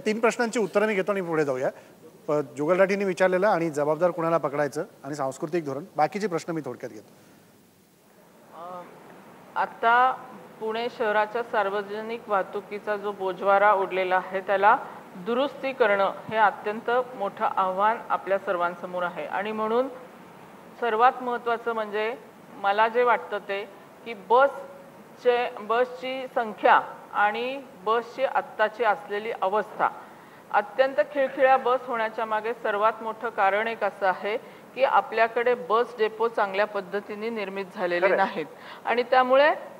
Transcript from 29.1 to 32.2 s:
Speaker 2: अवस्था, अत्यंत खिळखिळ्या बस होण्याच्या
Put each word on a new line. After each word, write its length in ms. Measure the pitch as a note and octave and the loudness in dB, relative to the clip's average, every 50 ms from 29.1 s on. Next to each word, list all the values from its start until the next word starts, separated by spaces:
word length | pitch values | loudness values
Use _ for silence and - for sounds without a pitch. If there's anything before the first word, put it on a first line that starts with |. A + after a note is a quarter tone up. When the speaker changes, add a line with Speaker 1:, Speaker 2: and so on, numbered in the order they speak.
| G3+ G#3 G#3+ A3+ - - | -6 -6 -4 -6 -6 -2
Speaker 2:
अवस्था, 480 | - F#3+ F#3+ G#3+ G3 - - - D#3 B2 - - - - - - - - - - - - | -2 0 0 0 -2 -2 -4 0 0 0 0 -4 -16 -20 -20 -20 -20 -20 -20 -20 -16 -2
अत्यंत 440 | - G3+ G#3 G#3 - - C4 C4+ C#4 - D4+ D4+ - | 0 0 0 0 0 0 0 0 2 0 -2 -2 0
खिळखिळ्या 440 | C#4+ C4+ C4 - - C4+ C4 C4 C4 | -2 -2 -2 0 2 4 6 6 4
बस 220 | A3+ A#3+ B3 C4 B3+ B3+ | 4 2 0 0 -2 -4
होण्याच्या 380 | B3 A#3 A3 A3 A3 - | -4 -4 -4 -4 -4 -6